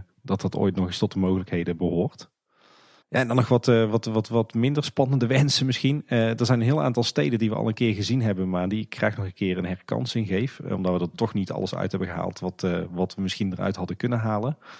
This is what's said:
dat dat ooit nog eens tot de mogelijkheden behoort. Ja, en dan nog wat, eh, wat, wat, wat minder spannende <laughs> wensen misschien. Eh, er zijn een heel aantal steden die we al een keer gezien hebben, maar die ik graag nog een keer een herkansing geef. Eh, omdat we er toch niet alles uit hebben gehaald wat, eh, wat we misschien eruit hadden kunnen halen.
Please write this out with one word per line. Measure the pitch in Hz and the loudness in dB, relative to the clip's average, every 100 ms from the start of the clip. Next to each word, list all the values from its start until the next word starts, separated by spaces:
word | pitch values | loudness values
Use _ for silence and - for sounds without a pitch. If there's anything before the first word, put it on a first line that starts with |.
| - _ | -4 _
dat | - 95 | -4 -2
dat | 92 - | -2 0
ooit | 101 92 | 0 2
nog | 90 | -2
eens | - | 0
tot | 104 | -2
de | 98 | 2
mogelijkheden | 92 92 92 90 87 82 | 2 2 0 -2 -2 -2
behoort. | 87 85 123 - - _ _ _ _ _ _ _ _ | 0 2 0 -4 -20 _ _ _ _ _ _ _ _
Ja, | 127 | 0
en | 120 | 2
dan | 127 | 2
nog | 113 | 4
wat, | 123 - | 4 4
eh, | 113 110 | 4 4
wat, | 110 | 0
wat, | 117 110 - | 0 -2 0
wat | 117 110 | 0 0
minder | 117 127 147 | 0 0 0
spannende | - - 131 135 117 | 0 0 2 2 4
<laughs> | 135 | 4
wensen | 143 - 131 | 4 2 0
misschien. | 117 131 147 - | 2 0 0 0
Eh, | 120 113 113 | 2 2 2
er | 117 | 2
zijn | 120 | 4
een | 113 | 4
heel | 151 | 2
aantal | 135 120 | 2 2
steden | 120 - 147 113 | 0 0 0 2
die | 110 | 0
we | 107 | 0
al | 113 | 0
een | |
keer | 104 117 | 2 0
gezien | 98 95 127 | 0 0 2
hebben, | 113 92 92 | 2 0 0
maar | 90 92 | 0 0
die | 107 | -2
ik | 110 - | -6 -2
graag | 107 107 | -2 -2
nog | 95 | -6
een | |
keer | - 98 90 | -2 -2 -2
een | 90 | -4
herkansing | 90 - 110 123 117 95 | -6 -4 -4 -2 -4 -2
geef. | 95 131 - | -2 -2 -6
Eh, | - | -6
omdat | 95 92 90 | -2 0 0
we | |
er | 87 | -2
toch | - 110 | -2 -2
niet | 101 92 | -2 -4
alles | 98 95 | -4 -6
uit | 90 95 | -4 -4
hebben | 92 90 | -4 -6
gehaald | 87 90 - | -6 -6 -6
wat, | 90 - | -8 -4
eh, | 92 87 87 | -2 -2 -4
wat | 90 92 | -4 -4
we | - | -2
misschien | 95 - 98 | -4 -2 -4
eruit | 92 95 98 | -2 -4 -4
hadden | 92 92 | -6 -4
kunnen | 120 117 | -2 -2
halen. | 110 104 123 151 - | 0 -2 -2 -4 -12